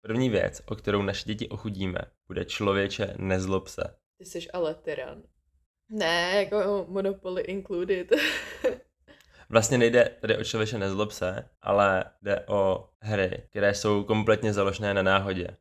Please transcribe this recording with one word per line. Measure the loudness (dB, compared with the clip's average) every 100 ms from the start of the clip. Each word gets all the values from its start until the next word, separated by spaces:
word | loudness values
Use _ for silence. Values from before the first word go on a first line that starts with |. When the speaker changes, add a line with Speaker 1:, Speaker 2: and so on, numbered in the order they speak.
| -2
Speaker 1:
První | 0 2
věc, | 2 0 -4 -12
o |
kterou | -8 0 0
naše | 0 -4
děti | -6 -6 -6
ochudíme, | -8 -8 -4 -4 -4 -8 _ _
bude: | -8
„Člověče, | -6 -2 0 2 0 -2 -6 -4
nezlob | -2 0 0 -2 -2
se.“ | -10 -10 -10 _ _
Speaker 2:
Ty |
seš | -12 -12 -8
ale | -4 -4
tyran. | -4 -8 -8 -10 -14 -20 _ _ _ _ _ _
Ne, | -2 0 2 2 2
jako | 2 0 0 -2 -4
Monopoly | -2 -2 -4 -6 -6
included. | -4 -6 -6 -6 -2 -2 2 2 2 -4 -10 -4 -4 -4
<laughs> | _ _ _ -20 _ _ 2
Speaker 1:
Vlastně | 2 4 4
nejde | 6 6 4 2
tady | -2 -2
o |
„Člověče, | 0 -2 -2 -2
nezlob | -2 0 -2
se“, | -2 -4 -4 -12 _
ale | 0 4 4 4 -2 _
jde | -2 -2 0
o | 2 2 0 -6 _
hry, | -4 0 0 -2 -8
které | 2 2
jsou | 2 2 2
kompletně | 2 0 4 4 4
založené | 2 0 0 0
na | 2
náhodě | 4 4 2 -4 -6 -10